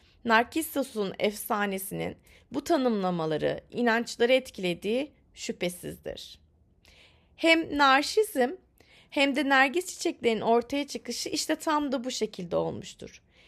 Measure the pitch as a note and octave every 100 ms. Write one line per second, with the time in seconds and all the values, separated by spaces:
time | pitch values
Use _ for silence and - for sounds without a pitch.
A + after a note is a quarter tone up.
0 | _ _ A#3 A3 A#3+ D#4+ D#4 C#4+ C4 A3
1 | G3 - G#3 G#3 - G#3+ G3+ F#3+ F#3+ E3+
2 | F3 - _ - - - D4 E4 B3+ G#3+
3 | F#3 F3 D#3 D3+ D3 D3 - - A#3+ A3+
4 | A#3 - A#3 C4 B3+ - F3+ F3 G3 A#3+
5 | D4 _ _ - - A3+ F3+ F3+ D3+ D#3+
6 | - - - - _ _ _ _ _ _
7 | _ _ _ - E4 E4 C#4+ C#4+ C#4 C4+
8 | D4 - G#4 C#4+ B3 F#4 _ _ _ -
9 | - D4+ C#4 C4+ C#4 C4+ C4+ E4 - -
10 | F4 - A#3+ A3 A3 A#3 A#3+ C#4+ C#4+ A#3
11 | - A#3 - D4+ - D#4 - D4+ D4 C4
12 | A#3+ - A3 - F3 E3 E3 A#2+ - -
13 | - - _ _